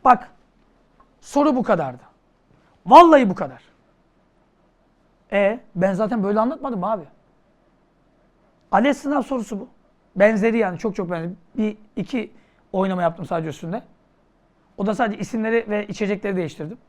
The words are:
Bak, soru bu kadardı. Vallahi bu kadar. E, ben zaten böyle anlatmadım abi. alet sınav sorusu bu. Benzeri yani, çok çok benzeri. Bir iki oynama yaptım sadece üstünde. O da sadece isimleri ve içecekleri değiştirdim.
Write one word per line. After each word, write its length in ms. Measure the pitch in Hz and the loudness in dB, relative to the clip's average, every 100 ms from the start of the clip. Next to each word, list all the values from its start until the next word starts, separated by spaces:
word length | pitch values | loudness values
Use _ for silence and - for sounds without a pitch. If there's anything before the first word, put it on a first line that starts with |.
Bak, 260 | 262 247 - _ _ _ _ _ _ _ _ _ | 6 4 2 _ _ _ _ _ _ _ _ _
soru 360 | - 285 294 262 | -4 0 2 0
bu 60 | |
kadardı. 400 | 233 185 139 123 - _ _ _ _ _ _ _ 170 | 0 -2 -2 -10 -20 _ _ _ _ _ _ _ 8
Vallahi 440 | 277 339 294 226 | 10 10 8 4
bu 40 | |
kadar. 280 | 175 147 - _ _ _ _ _ _ _ _ _ _ _ _ _ _ _ _ _ | -2 -8 -12 _ _ _ _ _ _ _ _ _ _ _ _ _ _ _ _ _
E, 280 | 202 202 240 - | 0 0 0 -10
ben 200 | 175 190 | -2 -2
zaten 280 | 185 214 233 | 0 -2 0
böyle 180 | 196 208 | 0 0
anlatmadım 440 | 226 320 277 220 | 0 -4 -8 -6
abi. 200 | 180 214 143 _ _ _ _ _ _ _ _ _ _ _ _ _ _ _ _ | -4 -6 -8 _ _ _ _ _ _ _ _ _ _ _ _ _ _ _ _
alet 240 | - 254 277 | 0 2 0
sınav 260 | 285 285 | -2 -4
sorusu 380 | 233 262 208 202 | -4 -6 -6 -10
bu. 80 | 247 _ _ _ _ - | -12 _ _ _ _ 2
Benzeri 420 | 208 220 226 226 | 2 4 0 0
yani, 200 | 202 165 | -2 -4
çok 180 | 226 185 | -6 -6
çok 140 | 175 | -6
benzeri. 220 | 175 165 190 _ - | -6 -8 -12 _ -4
Bir 200 | 214 208 - - | -4 -6 -14 -10
iki 360 | 185 262 214 - _ _ _ | -6 -6 -8 -16 _ _ _
oynama 300 | 190 190 185 | -4 -2 0
yaptım 240 | 170 170 156 | -2 -4 -6
sadece 220 | 170 160 | -6 -6
üstünde. 340 | 151 170 208 - _ _ _ _ _ _ _ _ - | -10 -10 -10 -12 _ _ _ _ _ _ _ _ -6
O 100 | 202 | -4
da 80 | |
sadece 240 | 208 233 208 | -2 -2 -4
isimleri 520 | - 226 220 233 220 | -6 -4 -2 -2 -2
ve 160 | 208 208 | -6 -6
içecekleri 500 | - 202 202 208 185 | -6 -4 -4 -4 -4
değiştirdim. 420 | 160 - 156 226 | -6 -8 -12 -14